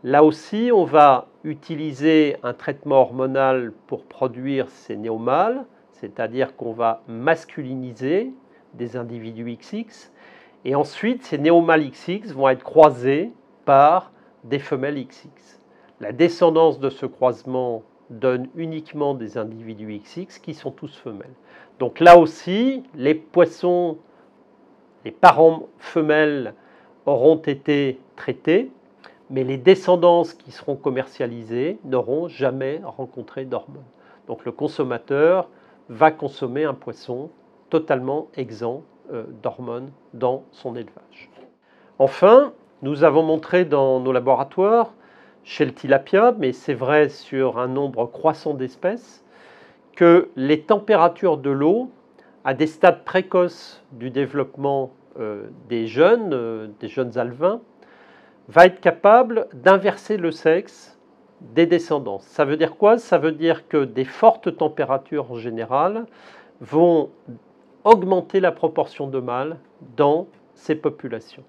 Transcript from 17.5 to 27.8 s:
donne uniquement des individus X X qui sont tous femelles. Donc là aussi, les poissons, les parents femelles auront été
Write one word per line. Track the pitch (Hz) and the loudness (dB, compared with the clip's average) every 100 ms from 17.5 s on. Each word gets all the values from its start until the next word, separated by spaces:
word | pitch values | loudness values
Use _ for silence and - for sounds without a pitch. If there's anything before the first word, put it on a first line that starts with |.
| 127 123 113 - _ _ | -6 -6 -8 -14 _ _
donne | 117 131 127 131 170 | -6 -4 -2 -6 -10
uniquement | 165 160 156 147 143 | -10 -10 -12 -6 -6
des | 135 110 117 | -6 -10 -10
individus | 110 113 113 107 107 | -10 -12 -18 -16 -14
X | 107 - 165 | -16 -16 -16
X | 185 - | -16 -18
qui | - | -18
sont | 147 135 | -14 -14
tous | - 139 - | -14 -20 -16
femelles. | 127 101 127 131 _ - - _ | -16 -16 -18 -20 _ -20 -20 _
Donc | 123 - | -6 6
là | 170 175 | 10 10
aussi, | 160 - - 196 254 262 - 156 | 10 -2 -6 -2 -2 -4 -12 -4
les | 131 | -2
poissons, | 156 - 175 170 - 180 175 175 156 _ _ _ _ _ _ _ _ _ _ | -2 -2 0 0 0 -2 -2 -2 -6 _ _ _ _ _ _ _ _ _ _
les | - | -18
parents | - 180 143 165 160 - _ | 6 6 8 4 4 -10 _
femelles | - 170 156 151 151 147 113 - _ _ _ _ - | -6 -4 0 2 2 -2 -8 -14 _ _ _ _ -2
auront | 139 135 160 | 2 4 2
été | 156 139 - 143 | -2 -6 -2 0